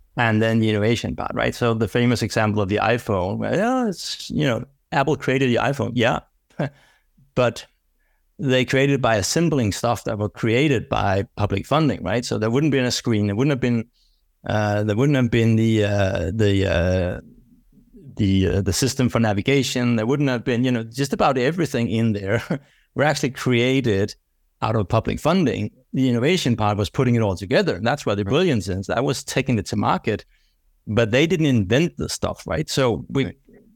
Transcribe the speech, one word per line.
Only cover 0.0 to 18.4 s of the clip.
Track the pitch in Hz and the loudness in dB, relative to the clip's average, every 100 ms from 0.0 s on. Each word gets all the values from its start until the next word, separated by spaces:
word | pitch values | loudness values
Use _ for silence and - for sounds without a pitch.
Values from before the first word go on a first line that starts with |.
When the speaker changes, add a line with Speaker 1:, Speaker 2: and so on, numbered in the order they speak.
| _ - | _ -2
Speaker 1:
and | 117 107 | 0 2
then | 113 113 | 2 2
the | 110 | 0
innovation | 107 104 117 101 | 0 0 0 -4
part, | - - | -6 -6
right? | - 120 | -2 -4
So | - 117 | 0 -2
the | 110 107 | 0 0
famous | 123 120 117 | 0 0 0
example | 110 117 107 101 | -2 0 0 0
of | 98 | 0
the | 104 | 0
iPhone, | 101 117 - 98 90 110 | 0 0 0 -2 -2 -4
where, | 107 | -2
yeah, | 135 226 262 233 | -2 0 0 -2
it's, | 175 - - - | -6 -10 -12 -8
you | - 147 | -2 -2
know, | 113 - _ _ | -2 -6 _ _
Apple | 143 139 139 | -2 0 0
created | - 135 131 | 0 2 2
the | 113 | 2
iPhone, | 113 143 107 | 0 -2 -2
yeah, | 117 113 156 - _ _ - | 0 0 0 -6 _ _ -8
<laughs> | 147 - _ _ _ _ _ | -8 -8 _ _ _ _ _
but | - 120 - - _ _ _ _ _ _ - | 0 0 -2 -12 _ _ _ _ _ _ -6
they | 139 127 | 0 0
created | 127 131 139 139 | 2 2 2 2
by | 120 110 | 2 2
assembling | 92 165 170 147 107 | 0 0 2 2 0
stuff | - 117 113 | 0 -2 -2
that | - 107 | -4 -4
were | 104 | -4
created | - 117 117 156 120 - | -2 0 2 2 0 0
by | 107 101 95 - - | -2 0 0 -2 -4
public | 101 98 - | -2 -2 0
funding, | 143 151 95 | 0 2 0
right? | 87 117 | -2 -4
So | 120 107 | -2 -2
there | 110 | 0
wouldn't | 117 156 | 0 2
been | 131 | 2
a | 123 | 0
screen, | - 123 107 104 | -2 0 0 0
there | 101 | 0
wouldn't | 143 | 0
have | 131 | 0
been, | 127 117 - _ _ _ _ _ - | 0 0 -4 _ _ _ _ _ -4
uh, | 107 104 104 | 0 0 0
there | 107 104 | 0 2
wouldn't | 143 139 | 2 2
have | 120 | 2
been | 117 113 110 | 2 4 4
the, | 113 110 | 4 2
uh, | 101 101 95 95 87 | 2 2 0 0 -2
the, | 110 104 98 95 | 0 2 2 2
uh, | 87 87 92 90 - - - _ _ _ _ _ - - - | 2 2 0 -2 -6 -12 -20 _ _ _ _ _ -20 -14 -2
the, | 101 95 | 2 4